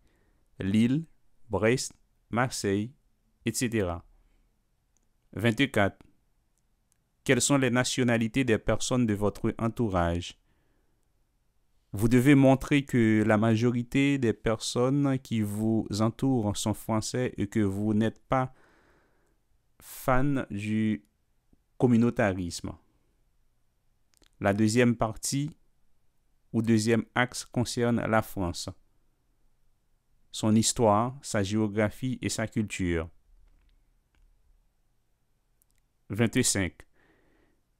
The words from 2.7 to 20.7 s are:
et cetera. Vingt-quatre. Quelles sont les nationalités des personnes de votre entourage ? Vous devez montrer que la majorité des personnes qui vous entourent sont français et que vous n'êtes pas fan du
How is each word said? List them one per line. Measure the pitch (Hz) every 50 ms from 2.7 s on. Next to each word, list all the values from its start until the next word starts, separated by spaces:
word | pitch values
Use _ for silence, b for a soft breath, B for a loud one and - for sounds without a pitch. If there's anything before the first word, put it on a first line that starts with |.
| 98 101 104 120 - _ _ _ _ _ _ _ _ _ -
et | 113 -
cetera. | - 131 113 117 110 98 87 85 82 - _ _ _ _ _ _ _ _ _ _ _ _ _ _ _ _ _ _ _ _ _ _ _ _ _ -
Vingt-quatre. | - 107 117 110 110 143 - - 107 101 95 - - _ _ _ _ _ _ _ _ _ _ _ _ _ _ _ _ _ _ _ _ _ _ _ _ _
Quelles | - 131 120
sont | - - 143 139
les | 131 123
nationalités | 117 127 123 - - 135 127 120 117 113 113 110 - 135 131
des | 113 107 101
personnes | - - 113 - - - 131 123 123
de | 110 104
votre | 98 104 101 - - - 110 - -
entourage ? | 113 113 110 - 120 104 92 90 85 85 85 87 85 - - _ _ _ _ _ _ _ _ _ _ _ _ _ _ _ _ _ _ _ _ _ _ _ _ _ _ _ _ _ _ _ -
Vous | 98 113 123
devez | 123 123 120 143 147
montrer | 139 135 131 135 131 - - 147 143 139
que | - - 123 113 110 110 107 107
la | 110 110 104
majorité | 110 113 113 110 120 123 113 120 120 - - 139 139 139 143 135
des | 127 113 104
personnes | - - 117 110 - - - - 123 123 131 139 143 143 139 135 131
qui | - - 120 113 107
vous | 101 101 104 110 113 113 110 - - 98 101
entourent | 110 113 - - - 135 131 120 104 104 98
sont | - - 110 101
français | - - - 110 107 104 - - 127 127 - -
et | - 104
que | 104 - 113
vous | 104 98 95 101 104 110 107
n'êtes | 107 110 110 - -
pas | _ - 135 131 131 127 b b b b b b b b b b b b b b b b b b b _ _ _ _ _ _ _
fan | - - - - - 135 127 127 131 143 139 131 - -
du | - 101 101 107